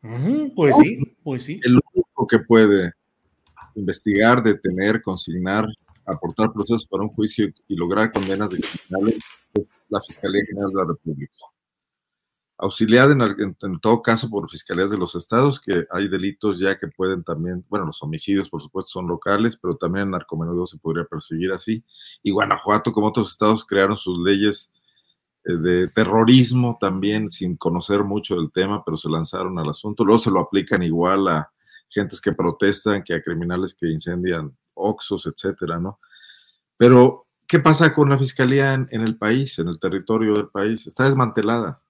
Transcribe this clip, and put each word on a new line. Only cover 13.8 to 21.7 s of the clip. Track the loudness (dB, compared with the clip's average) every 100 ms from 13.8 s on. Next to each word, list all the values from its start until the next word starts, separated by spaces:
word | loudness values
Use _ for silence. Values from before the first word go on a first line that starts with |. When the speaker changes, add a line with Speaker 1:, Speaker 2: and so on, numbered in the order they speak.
| 2 2
Speaker 2:
caso | 2 0 -2
por | -6 -8
fiscalías | -14 -8 -4 -2
de | -2
los | -6
estados, | -8 -2 2 2 0
que | -2 -2 -2
hay | -4 -4
delitos | -2 -6 -4 -4 -2
ya | -2 -2
que | -8
pueden | -4 -4 -4
también, | -6 -6 -6 -8 -8
bueno, | -6 -6
los | -8
homicidios, | -10 -8 -4 -4 -4
por | -10
supuesto, | -12 -12 -10
son | -10 -8
locales, | -6 -2 0 0 -2
pero | -6 -4
también | -4 -4 -4
el |
narcomenudeo | -6 -8 -8 -4 -4 -6
se | -8
podría | -6 -6 -6
perseguir | -10 -8 -6 -4
así. | -6 -6